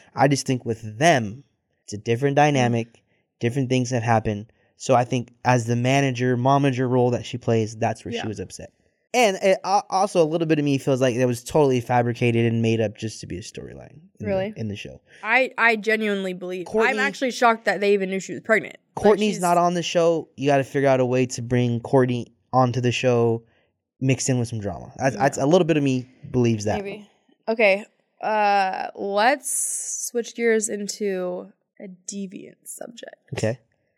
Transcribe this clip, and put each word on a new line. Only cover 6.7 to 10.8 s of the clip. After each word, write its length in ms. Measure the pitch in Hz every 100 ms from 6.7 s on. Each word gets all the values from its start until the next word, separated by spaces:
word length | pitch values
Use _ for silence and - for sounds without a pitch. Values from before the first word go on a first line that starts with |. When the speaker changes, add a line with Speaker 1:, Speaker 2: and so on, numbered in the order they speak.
| 123 131
Speaker 1:
role 240 | 127 123
that 120 | 120
she 140 | - 123
plays, 360 | - 113 110
that's 300 | 113 113 110
where 80 | -
Speaker 2:
Yeah. 80 | 160
Speaker 1:
she 80 | 107
was 100 | 95
upset. 320 | 92 - - _ _ _ _
And 240 | 247 226 190
it, 160 | 196 190
a-, 180 | 175 202 -
also 340 | 190 196 180
a 60 | 156
little 180 | 165 160
bit 120 | 156
of 60 | 147
me 100 |
feels 240 | 135